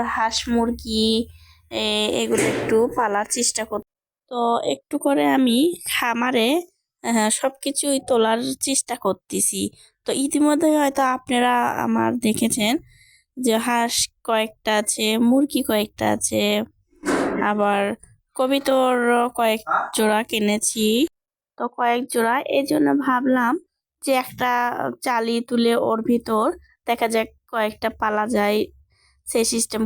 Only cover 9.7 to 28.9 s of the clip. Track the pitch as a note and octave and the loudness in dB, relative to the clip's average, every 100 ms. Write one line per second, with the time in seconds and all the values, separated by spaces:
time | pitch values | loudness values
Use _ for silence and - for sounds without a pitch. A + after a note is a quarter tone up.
9.7 | - - _ - B3+ C#4 C#4+ D4 D4 D#4+ | -6 -20 _ -6 -2 0 2 2 4 4
10.7 | D4+ C#4+ C#4 C4 B3+ - B3 B3 A#3+ A#3+ | 4 2 2 0 0 -2 0 2 2 0
11.7 | - A#3 A3+ A3+ A#3+ G#3+ A3 A#3 A#3+ G#3+ | -2 0 2 0 0 0 0 0 0 0
12.7 | D4 - - _ _ _ - B3+ A3 A#3 | 0 -4 -18 _ _ _ -4 0 0 2
13.7 | A#3+ A#3 - - _ - A3 A3 - A3+ | 0 0 -2 -4 _ -2 -2 -2 -4 -2
14.7 | G#3+ A#3 - G#3+ A3 A#3+ C4 C#4+ - C4 | 0 0 -2 0 2 4 4 2 0 0
15.7 | G#3+ G#3+ - G#3+ G#3+ - A3 G#3 G#3 A#3 | 0 -2 -2 0 0 0 0 0 0 -4
16.7 | _ _ _ - - - - G#3 G#3 G3+ | _ _ _ -2 -2 -2 -2 -2 0 2
17.7 | G3+ G3+ A3+ - _ _ - C4 C#4 C4+ | 2 -2 -6 -14 _ _ -4 0 0 2
18.7 | C4 B3+ B3 A#3+ A#3+ A#3+ - A3+ A3 - | 2 2 2 2 2 0 0 0 0 -2
19.7 | - - - G#3+ G#3+ A#3+ A3 G#3 G#3+ - | -2 -2 0 2 2 0 -2 0 0 -2
20.7 | A3+ G#3+ A3+ E4 - _ _ _ - A#3+ | 0 2 2 0 -4 _ _ _ -8 -8
21.7 | - A#3+ A#3+ B3 A#3+ A3+ C4 - C#4 C#4 | -2 0 0 -2 -2 0 0 0 -2 0
22.7 | D4 C#4+ C#4+ C4+ B3 C4 B3+ A#3+ E4 - | 0 2 2 2 0 2 2 0 -2 -8
23.7 | _ _ _ - C4 - - B3 A#3+ A#3+ | _ _ _ -2 -2 -2 -4 -2 0 -2
24.7 | C4 C4 A#3+ C4+ A#3 A3+ A#3 A#3+ A#3+ A#3 | -2 -6 -4 -4 -2 -2 -2 -2 0 2
25.7 | A#3 A3+ A3+ A3+ A#3 A#3 A3 B3+ - - | 2 0 0 0 0 0 0 0 -2 -12
26.7 | _ - A#3 A3+ A3+ A3 - _ A#3+ G#3+ | _ -4 -2 0 0 -2 -8 _ -4 -4
27.7 | A3 A3+ - A3 G#3+ G#3+ G#3+ G3+ G#3+ - | -2 -6 -4 -2 -2 0 0 2 0 -2
28.7 | - _ | -8 _